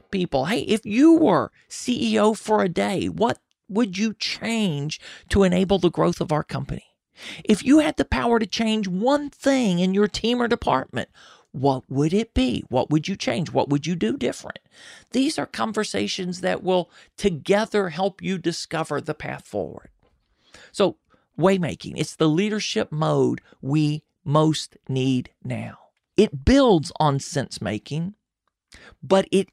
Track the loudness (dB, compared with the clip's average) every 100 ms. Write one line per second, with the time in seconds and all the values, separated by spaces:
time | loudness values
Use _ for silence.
0 | _ -4 -2 -2 -2 -2 -2 -2 -2 4
1 | 6 8 6 4 0 -8 _ -10 -4 -2
2 | 0 2 2 2 0 2 2 0 -2 -2
3 | -4 0 -2 -2 _ _ -6 -2 -2 -2
4 | -4 -4 -8 -6 -6 -2 -2 -2 -4 -8
5 | -14 -20 -2 2 4 4 2 2 2 2
6 | 0 0 -2 -2 -2 -6 -6 -10 -12 _
7 | _ -20 -16 -6 0 0 4 4 4 0
8 | -2 0 0 0 0 -2 0 0 -2 -2
9 | 0 0 -2 -4 0 2 2 2 2 2
10 | 0 0 -2 0 0 -2 0 -2 -2 -8
11 | -8 _ -20 -20 _ -2 0 0 -2 -2
12 | 0 0 0 0 0 -2 -2 -2 0 0
13 | -2 -4 -4 -4 -2 -2 0 -2 -2 -2
14 | -2 -2 -4 -6 -12 -18 _ -20 -20 -20
15 | _ -2 0 -2 -6 -6 -4 -4 -4 -4
16 | -4 -4 -6 -4 -4 -2 0 0 0 -8
17 | -20 -4 -4 -2 0 0 2 -2 -2 -2
18 | -4 -4 -4 -4 -4 -6 -6 -6 -4 -4
19 | -6 -8 -10 -12 -8 -8 -8 -10 -20 _
20 | _ _ _ _ _ -20 -10 -2 0 -2
21 | _ _ _ 0 2 2 0 -6 -8 -6
22 | -6 0 2 2 0 -2 -4 -4 -4 -2
23 | 0 2 2 0 -8 _ -2 0 0 -2
24 | -8 _ -2 2 2 0 -6 _ -6 -2
25 | 0 0 -4 _ -10 -8 -10 -16 _ _
26 | _ 2 2 2 4 4 6 4 2 0
27 | 0 0 -2 -6 -6 -6 -6 -6 -6 -8
28 | -8 -10 _ _ _ _ _ -20 -20 -18
29 | 2 2 4 2 2